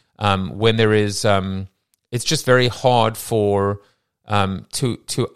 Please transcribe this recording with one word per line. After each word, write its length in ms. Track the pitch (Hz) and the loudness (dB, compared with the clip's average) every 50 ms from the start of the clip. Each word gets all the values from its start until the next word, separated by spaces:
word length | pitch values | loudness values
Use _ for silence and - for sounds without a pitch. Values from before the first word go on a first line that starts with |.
| _ _ _ - | _ _ _ -4
um, 400 | 104 101 98 95 95 78 - 98 | 0 0 0 0 -2 -6 -4 0
when 180 | 110 113 110 | 2 2 4
there 180 | 113 113 107 107 | 4 2 4 4
is, 300 | 107 104 104 98 - - | 2 2 0 -4 -2 0
um, 440 | 110 101 98 92 98 95 95 95 95 _ _ _ _ _ _ _ _ | 2 2 2 0 -2 -6 -6 -8 -10 _ _ _ _ _ _ _ _
it's 140 | - 123 - | -8 -6 -4
just 220 | - 160 143 - | -2 -4 -2 2
very 220 | - 127 127 123 123 | 4 4 4 4 2
hard 480 | - - - 131 123 120 113 110 110 | -2 0 0 2 2 4 2 0 -2
for, 640 | - - - 120 110 104 101 101 101 98 101 101 101 _ _ _ _ _ _ _ _ _ | -6 -8 -4 -2 0 2 2 2 0 0 -2 -4 -6 _ _ _ _ _ _ _ _ _
um, 400 | - 104 104 98 95 95 87 - _ | -2 0 0 0 0 -4 -8 -10 _
to, 240 | - - 139 123 110 - _ - | -6 -4 -4 -4 -4 -6 _ -8
to 200 | - - 120 - - | -6 -4 -4 -4 -4